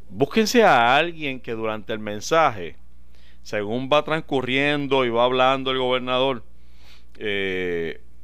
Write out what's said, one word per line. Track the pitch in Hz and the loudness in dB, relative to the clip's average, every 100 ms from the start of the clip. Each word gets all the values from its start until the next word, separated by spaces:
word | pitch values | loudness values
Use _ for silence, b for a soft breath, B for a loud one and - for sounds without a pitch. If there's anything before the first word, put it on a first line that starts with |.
| - | -8
búsquense | 92 139 220 214 247 | -2 0 2 2 6
a | 202 135 117 139 | 6 8 6 4
alguien | 170 165 147 131 | 2 -4 -8 -6
que | 123 | -8
durante | 113 110 110 104 | -4 -4 -4 -6
el | 110 | -6
mensaje, | 104 104 - 160 151 104 82 - - - - b b b | -6 -6 0 4 4 0 -8 -10 -12 -12 -12 b b b
según | - 107 104 120 131 | -6 -4 -2 -2 2
va | 147 | 2
transcurriendo | 151 156 - 135 120 135 147 147 139 135 123 | 2 -2 0 -2 2 2 2 0 2 2 2
y | |
va | 117 123 | 4 4
hablando | 127 127 135 131 | 4 4 2 0
el | 131 | 0
gobernador, | 127 127 127 127 135 120 - - b b b b b - | 2 0 0 0 2 0 -6 -12 b b b b b -8
eh, | 104 101 95 92 90 85 82 - - - | -4 -2 -2 -2 -2 -2 -4 -8 -12 -12